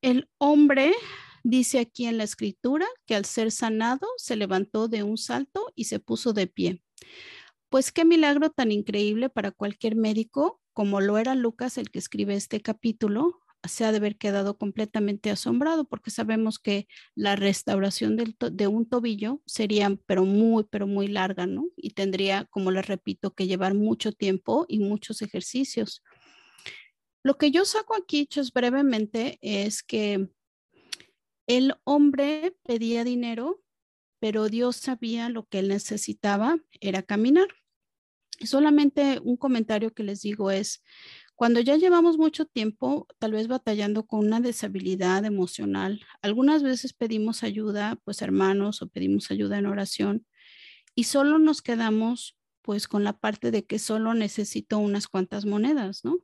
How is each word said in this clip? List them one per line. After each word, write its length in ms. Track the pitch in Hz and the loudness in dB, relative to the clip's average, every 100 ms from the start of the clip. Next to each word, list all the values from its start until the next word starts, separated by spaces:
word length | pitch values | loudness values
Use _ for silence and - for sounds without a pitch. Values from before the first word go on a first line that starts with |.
el 260 | 262 247 - _ | 2 2 0 _
hombre 560 | 285 294 294 269 277 453 - - - - 247 | 6 8 8 8 4 2 0 -18 -20 -6 0
dice 300 | 254 247 269 | 2 4 0
aquí 280 | 233 - 240 | -2 -4 -4
en 120 | 226 | -2
la 60 | |
escritura 640 | 214 - 214 190 247 294 427 508 _ | -4 -4 -6 -4 -2 0 -2 -6 _
que 80 | |
al 100 | 214 | -2
ser 280 | 202 - 226 | -2 -2 -2
sanado 560 | - 226 220 226 262 415 494 | -2 -2 0 0 -2 -4 -8
se 180 | - | -6
levantó 540 | 226 196 185 202 214 226 | -4 -2 -2 -2 -2 -2
de 160 | 220 | -2
un 120 | 208 220 | -2 -4
salto 560 | - 240 277 381 453 - | -4 -4 -4 -6 -8 -8
y 80 | |
se 160 | 220 208 | -6 -6
puso 320 | - 226 240 | -6 -4 -2
de 160 | 214 185 | -2 -2
pie. 340 | - 175 185 _ - - - - - - _ _ | -2 -4 -4 _ -20 -20 -20 -20 -20 -20 _ _
Pues 240 | 262 269 | 0 0
qué 120 | - | 2
milagro 460 | 330 330 302 285 311 | 6 6 6 4 2
tan 220 | 302 240 | 0 0
increíble 580 | 208 208 208 208 214 262 | 0 -2 -2 0 0 -2
para 220 | - 202 | -4 -6
cualquier 420 | - 208 208 226 | -6 -8 -4 -2
médico, 680 | 220 220 214 226 - 311 - _ | 0 0 0 -2 0 -2 -2 _
como 280 | - 202 202 | -4 0 2
lo 180 | 196 208 | 2 2
era 180 | 226 262 | 0 0
Lucas, 420 | 233 226 247 - | -2 -2 -8 -6
el 140 | 208 | -8
que 80 | - | -8
escribe 340 | - 208 202 | -8 -4 -2
este 280 | 202 - 214 | -2 -4 -6
capítulo, 760 | - 214 233 214 214 208 320 349 _ _ | -4 -4 -4 -2 -2 0 0 -2 _ _
se 220 | 165 - | -12 -2
ha 80 | 220 | 0
de 60 | 214 | 2
haber 200 | 208 208 | 0 -2
quedado 400 | 208 202 196 202 | -2 -2 -2 -4
completamente 720 | 208 196 214 220 208 202 214 | -6 -4 -6 -2 -2 -2 -4
asombrado, 540 | 202 - 240 294 320 285 | -4 -2 0 0 0 -2
porque 220 | 240 - | -6 -10
sabemos 480 | 214 220 220 220 214 | -6 -2 0 0 -2
que 300 | - 202 202 - - | -2 -4 -4 -18 -20
la 220 | - 208 202 | -4 0 2
restauración 800 | 196 190 - 202 196 - 214 220 | 2 0 0 0 0 0 -2 0
del 200 | 233 220 | -2 -4
to-, 140 | 240 | -6
de 160 | 196 202 | 0 0
un 220 | 214 226 | 0 0
tobillo 520 | 247 233 208 208 277 - | 0 -2 -4 -4 -6 -8
sería, 500 | - 214 208 202 196 _ | -4 0 2 2 0 _
pero 180 | 190 | 2
muy, 400 | 190 202 226 226 | 4 4 6 4
pero 240 | 214 208 202 | 0 -4 -2
muy 180 | 202 202 | -2 -2
larga, 400 | 202 190 185 180 | 0 -2 -2 -4
¿no? 200 | 196 330 - | -4 -6 -8
Y 140 | - | -12
tendría, 560 | - 196 190 196 196 180 | -4 -2 0 0 0 -4
como 260 | - 185 | -4 -2
les 160 | 185 190 | -2 -2
repito, 460 | 196 - 190 196 | -6 -6 -6 -6
que 120 | - 185 | -4 -2
llevar 280 | 185 190 | 0 0
mucho 360 | 196 214 220 220 | 0 0 0 -4
tiempo 560 | 208 202 190 - - 349 | -2 -2 -2 0 -2 0
y 120 | 214 | -2
muchos 420 | 202 208 - 220 | -2 -2 -6 -10
ejercicios. 800 | 208 - - 254 269 - 208 - _ _ _ _ _ _ - - - _ _ _ | -8 -8 -8 -6 -4 -4 -6 -8 _ _ _ _ _ _ -20 -20 -20 _ _ _
Lo 160 | 269 277 | -2 2
que 140 | 302 | 4
yo 120 | 285 | 4
saco 300 | 392 440 427 | 2 0 -2
aquí, 320 | 440 359 294 285 | -4 -2 -2 -2
chicos, 260 | - 262 | -4 -4
brevemente, 840 | 247 240 262 285 226 214 226 240 - | 0 0 2 2 2 -2 -4 -6 -6
es 420 | - 208 202 214 | -6 -4 -2 -4
que 440 | - 226 208 202 196 _ _ _ _ _ _ - _ _ _ _ - | -6 -4 -2 -2 -4 _ _ _ _ _ _ -16 _ _ _ _ 0
el 280 | 247 269 - | 2 2 0
hombre 720 | - 294 294 277 277 311 330 370 | 0 4 6 4 0 0 -4 -6
pedía 400 | - 233 226 233 | -6 -4 0 -2
dinero, 580 | 233 247 233 226 262 392 _ _ _ _ _ _ | -2 -2 -4 -6 -6 -8 _ _ _ _ _ _
pero 280 | 220 214 214 | -2 0 -2
Dios 280 | 220 247 247 | 0 -2 -2
sabía 520 | - 254 233 233 233 | -6 -4 -4 -4 -4
lo 180 | 226 214 | -8 -6
que 140 | 196 | -2
él 80 | 196 | 0
necesitaba, 880 | 196 - 214 - 208 208 202 226 330 _ _ | -2 -4 -8 -6 -4 0 2 2 0 _ _
era 220 | 202 190 | -4 -4
caminar. 460 | 190 208 226 302 381 - _ _ _ _ _ _ _ - | -2 0 4 6 4 0 _ _ _ _ _ _ _ -12
Y 60 | 226 | -2
solamente 720 | 269 302 294 294 285 285 262 | 2 6 6 6 4 2 0
un 140 | 220 247 | -2 -2
comentario 580 | 277 247 214 214 220 | 0 0 0 0 -2
que 80 | - | -4
les 200 | 208 202 | -8 -6
digo 280 | 208 208 196 | -6 -2 0
es, 320 | 196 202 - _ - - - _ _ | 0 -2 -8 _ -20 -20 -20 _ _
cuando 240 | 233 240 | 2 4
ya 160 | 240 302 | 4 4
llevamos 420 | 359 349 339 320 | 6 6 6 6
mucho 280 | 320 - 320 | 2 2 -6
tiempo, 600 | - 220 214 254 285 - _ | -2 -4 -2 -2 -4 -6 _
tal 140 | 220 | -4
vez 160 | 214 226 | -2 -2
batallando 580 | 254 - 208 208 208 220 | -4 -2 -2 0 -2 -2
con 140 | 220 208 | 0 2
una 140 | 226 | 2
deshabilidad 840 | 240 233 208 190 185 190 185 190 | 0 -2 -6 -6 -4 -2 0 0
emocional, 800 | 214 202 180 - 208 196 190 208 - - | 0 -2 -2 -2 -4 -2 -2 -6 -10 -10
algunas 400 | 202 214 269 311 | -4 2 4 4
veces 320 | 277 254 262 | 2 -2 -4
pedimos 480 | - 226 220 214 226 | -6 -4 -2 -2 -2
ayuda, 520 | 226 202 214 208 208 226 | -4 -4 -4 -2 -4 -6
pues, 180 | - 202 | -10 -8
hermanos, 600 | - 190 190 196 202 208 | -2 2 2 2 -2 -4
o 60 | - | -10
pedimos 420 | - 185 202 - | -6 -2 -2 -2
ayuda 280 | 196 202 202 | -4 -2 -2
en 80 | 202 | -2
oración, 600 | 202 196 - 202 208 _ _ - - - - _ | -4 -6 -4 -2 -2 _ _ -20 -20 -20 -20 _
y 100 | - | -4
solo 340 | 233 277 277 311 | 0 2 4 6
nos 240 | 311 294 | 6 4
quedamos, 760 | - 233 226 214 226 240 - _ _ _ | -2 -2 0 0 0 -4 -8 _ _ _
pues, 260 | - 208 - | -6 -4 -2
con 160 | 208 | -2
la 140 | 202 202 | -2 -2
parte 300 | 214 208 240 | -4 -2 -2
de 140 | 226 - | -2 -2
que 120 | 214 | -6
solo 360 | - 220 220 | -2 -2 0
necesito 640 | 233 214 - 208 220 - 214 | 0 -2 -4 -6 -6 -4 -2
unas 300 | 208 202 - | 0 -2 -4
cuantas 380 | 190 185 220 208 | -4 -4 -4 -4
monedas, 580 | 208 233 302 196 196 | 0 0 0 -2 -6
¿no? 140 | - 349 | -4 -4